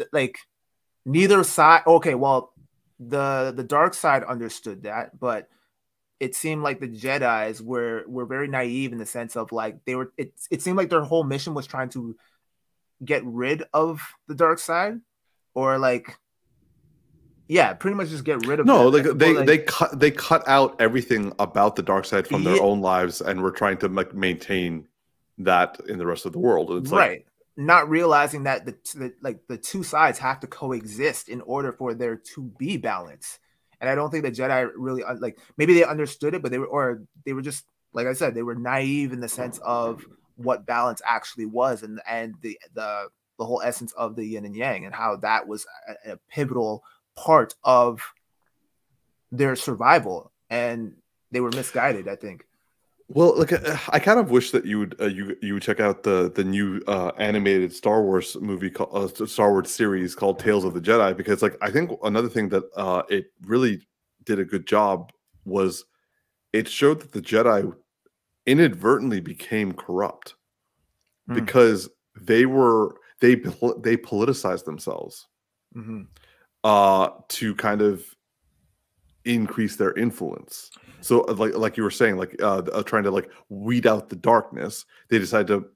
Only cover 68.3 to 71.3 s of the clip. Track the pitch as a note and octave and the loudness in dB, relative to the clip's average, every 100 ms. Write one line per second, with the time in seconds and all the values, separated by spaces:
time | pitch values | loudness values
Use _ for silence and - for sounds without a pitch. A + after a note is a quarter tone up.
68.3 | _ - C#3+ E3 F2+ G#2 B2+ B2+ G2+ E2 | _ 2 4 4 2 2 2 0 -4 -6
69.3 | E2+ - A2 G2+ F2 - F2+ G2+ - - | -12 -6 -2 -2 -6 -6 -4 -4 -6 -18
70.3 | - _ _ _ _ _ _ _ _ - | -20 _ _ _ _ _ _ _ _ -8